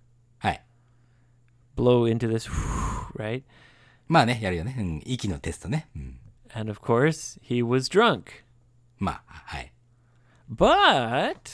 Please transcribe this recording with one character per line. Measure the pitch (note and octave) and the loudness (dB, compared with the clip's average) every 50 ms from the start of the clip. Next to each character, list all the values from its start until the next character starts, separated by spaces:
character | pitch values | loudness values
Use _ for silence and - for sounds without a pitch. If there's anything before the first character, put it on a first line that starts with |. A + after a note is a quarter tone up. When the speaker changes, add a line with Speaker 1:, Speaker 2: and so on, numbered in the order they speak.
| _ _ _ _ _ _ _ _ | _ _ _ _ _ _ _ _
Speaker 1:
は | - G3+ | -2 -2
い。 | - - - _ _ _ _ _ _ _ _ _ _ _ _ _ _ _ _ _ _ _ _ _ _ - | -2 -2 -8 _ _ _ _ _ _ _ _ _ _ _ _ _ _ _ _ _ _ _ _ _ _ 0
Speaker 2:
Blow | A#2+ B2 B2 A#2+ A#2 A#2 | 4 4 6 6 4 4
into | A2+ A#2 A#2+ A2+ | 2 0 0 0
this, | A2+ A2+ - - - - - - - - | -2 -2 -2 -4 -4 -4 -4 -2 -2 -2
<sighs> | - - - - - - - - | -2 -4 -4 -6 -8 -12 -10 -8
right? | G#2+ G#2+ A#2 C3 - _ _ - - - _ _ _ _ _ _ _ _ | -6 -6 -6 -8 -8 _ _ -20 -20 -20 _ _ _ _ _ _ _ _
Speaker 1:
ま | D#3+ E3 | 4 4
あ | B2 | 4
ね、 | A2+ B2 A2+ | 4 2 -2
や | G#2+ F#2+ | -2 -2
る | F2+ E2+ | -2 -2
よ | E2 | -4
ね。 | A#2+ C3 B2+ | -6 -6 -4
う | |
ん。 | G#2 F2 D#2+ D2 - | -4 -4 -4 -6 -6
息 | - B2+ B2 - G2+ | -6 -8 -6 -4 -6
の | E2+ C#2+ | -6 -4
テ | - E2 | -6 -8
ス | D#2+ - | -8 -8
ト | - F#2 | -6 -4
ね。 | B2+ D#3 - - _ | -4 -4 -6 -8 _
う | D#2 | -14
ん。 | C2+ B1+ B1 - - - - _ _ - - | -14 -14 -14 -18 -20 -20 -20 _ _ -14 -10
Speaker 2:
And | A2+ A2 G#2+ | -8 -8 -8
of | G#2 - | -8 -8
course, | - - A#2 A#2 C3+ D#3+ D#3 - - - - - | -2 0 2 2 4 2 0 -2 -8 -14 -16 -18
he | - - B2 A#2+ A#2+ | -8 -4 -2 0 0
was | A#2 B2 C3+ C3 - | 2 0 0 0 2
drunk. | - F#3+ A#3+ A3+ D#3 F#2+ - - - - _ _ _ _ _ _ _ _ _ _ _ _ | 2 4 4 4 2 0 -4 -12 -20 -20 _ _ _ _ _ _ _ _ _ _ _ _
Speaker 1:
ま | G2 F2+ - - - _ | -4 -4 -4 -4 -12 _
あ、 | - D#2+ - | -20 -20 -16
は | - - C#2 | -12 -12 -12
い。 | B1+ - _ _ _ _ _ _ _ _ _ _ _ _ _ _ _ - | -12 -14 _ _ _ _ _ _ _ _ _ _ _ _ _ _ _ -14
Speaker 2:
But | A2+ - F3 A#3 D#4+ G4 G#4 E4+ G#3+ C#3 A#2+ A2+ A#2+ C#3 F#3 C4 F#4 - _ - | 0 2 4 4 6 6 6 4 4 4 2 0 0 0 0 -2 -4 -8 _ -18